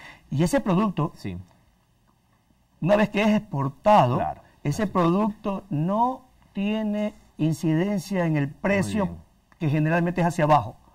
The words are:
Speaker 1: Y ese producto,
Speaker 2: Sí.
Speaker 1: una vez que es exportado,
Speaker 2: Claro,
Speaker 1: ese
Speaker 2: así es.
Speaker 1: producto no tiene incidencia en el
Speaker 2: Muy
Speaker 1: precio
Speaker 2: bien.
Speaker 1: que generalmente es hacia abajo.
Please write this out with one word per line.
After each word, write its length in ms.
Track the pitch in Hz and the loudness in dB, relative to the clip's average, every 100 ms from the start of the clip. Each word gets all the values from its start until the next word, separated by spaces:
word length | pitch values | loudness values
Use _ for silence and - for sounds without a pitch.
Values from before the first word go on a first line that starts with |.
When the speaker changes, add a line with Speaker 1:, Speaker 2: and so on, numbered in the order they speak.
| - - _ | -20 -20 _
Speaker 1:
Y 140 | 139 | -2
ese 160 | 175 277 | 0 0
producto, 500 | 214 175 220 160 147 - | 0 0 -2 -2 -6 -6
Speaker 2:
Sí. 220 | 101 90 - _ _ _ _ _ _ _ _ _ _ _ _ _ | -12 -12 -16 _ _ _ _ _ _ _ _ _ _ _ _ _
Speaker 1:
una 140 | 165 208 | 0 2
vez 140 | 208 | 2
que 120 | 196 | 2
es 80 | 214 | 2
exportado, 880 | 214 - 139 135 - 208 208 127 127 | 2 -2 -4 -4 0 4 6 6 0
Speaker 2:
Claro, 240 | - - - _ | -4 -8 -18 _
Speaker 1:
ese 200 | 147 147 | -4 -2
Speaker 2:
así 60 | 202 | -2
es. 0 | |
Speaker 1:
producto 760 | 190 165 185 214 - 208 190 - | 2 2 2 0 -4 -8 -8 -6
no 540 | 147 170 214 247 262 - _ _ | -4 -2 0 -2 -4 -14 _ _
tiene 600 | 196 202 220 214 208 208 - _ - | -6 -4 -4 -4 -4 -6 -8 _ -4
incidencia 880 | 156 151 160 160 196 202 - 196 170 | -2 0 0 0 0 -2 -4 -2 0
en 120 | 151 | 0
el 100 | 139 | -2
Speaker 2:
Muy 80 | - | -4
Speaker 1:
precio 440 | 190 196 104 98 90 | 0 0 0 -2 -4
Speaker 2:
bien. 120 | 85 - _ _ _ | -6 -18 _ _ _
Speaker 1:
que 100 | 156 | -2
generalmente 520 | 156 156 170 175 180 | 0 2 2 0 0
es 60 | 170 | 0
hacia 160 | 160 151 | 2 4
abajo. 300 | 147 110 - _ | 4 2 -12 _